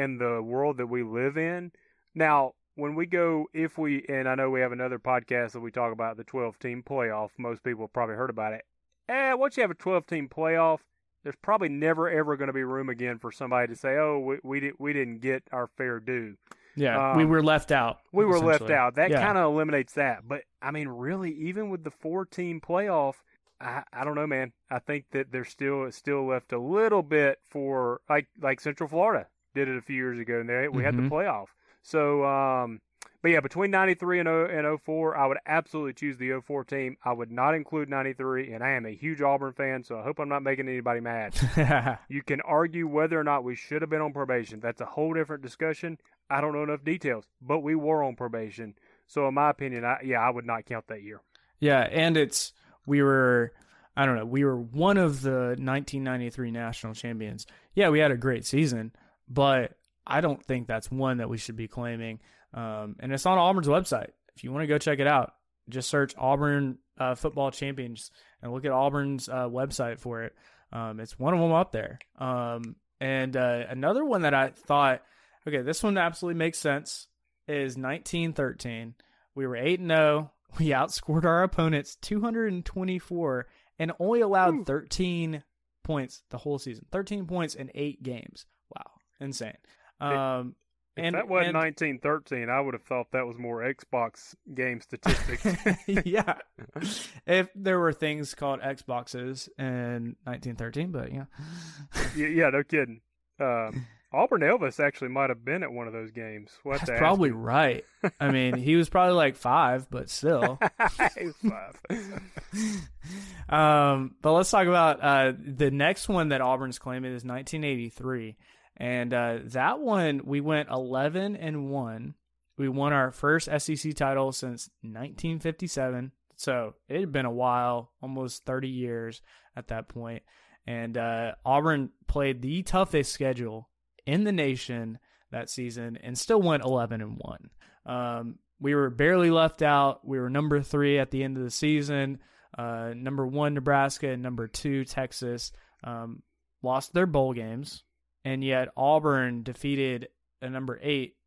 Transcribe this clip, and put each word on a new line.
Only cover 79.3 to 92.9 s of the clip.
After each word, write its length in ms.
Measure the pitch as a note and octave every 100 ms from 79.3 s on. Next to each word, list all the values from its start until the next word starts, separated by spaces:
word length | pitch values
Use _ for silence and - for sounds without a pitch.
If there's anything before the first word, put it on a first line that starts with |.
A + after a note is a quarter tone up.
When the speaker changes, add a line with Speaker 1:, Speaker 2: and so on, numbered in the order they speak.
| C#3
Speaker 2:
We 100 | C3
were 120 | A#2+
eight 240 | C#3+ F3+
and 100 | F3
oh. 400 | D#3+ D3+ D3+ D#3 _ _ -
We 100 | D#3
outscored 580 | C3 D3 - - D#3 E3+
our 180 | E3+
opponents 520 | F#3+ - D#3+ D3 C#3+ -
two 240 | - G#3
hundred 320 | A#3 A3+ A3+
and 120 | F3+ -
twenty-four 800 | F#3 F#3 F3+ - F3 D#3 B2+ - _ _ -
and 140 | E3 -
only 220 | F#3 A#3+
allowed 340 | G#3+ F#3+ F3+ D#3
Speaker 1:
Ooh. 80 |
Speaker 2:
thirteen 800 | F3 C#3+ - - F3+ E3+ D#3+ D3+ - _ _ _
points 400 | - D3 B2+ - -
the 80 | B2
whole 220 | D3 C#3
season. 260 | C3 A2+ -
Thirteen 360 | F#3+ G3 G#3 E3+
points 280 | F3+ D#3 D3
in 140 | C3 C#3+
eight 260 | D3 -
games. 420 | B2+ A#2+ - - - _ _
Wow. 180 | - - _ _ -
Insane. 380 | C#3 C3 A2 - _ _ _ -
Speaker 1:
If, 60 | -
Speaker 2:
Um, 480 | C#3 C3+ B2+ B2 - _ _ _ -
Speaker 1:
if 100 | E3
Speaker 2:
and, 100 | E3+
Speaker 1:
that 120 | A3
wasn't 280 | F3+ F3 D#3+
Speaker 2:
and 80 |
Speaker 1:
nineteen 360 | D#3+ D3 D#3 B2+
thirteen, 500 | D3 D#3 - B2+ A#2
I 100 | C3
would 140 | C#3
have 100 | A#2+
thought 280 | -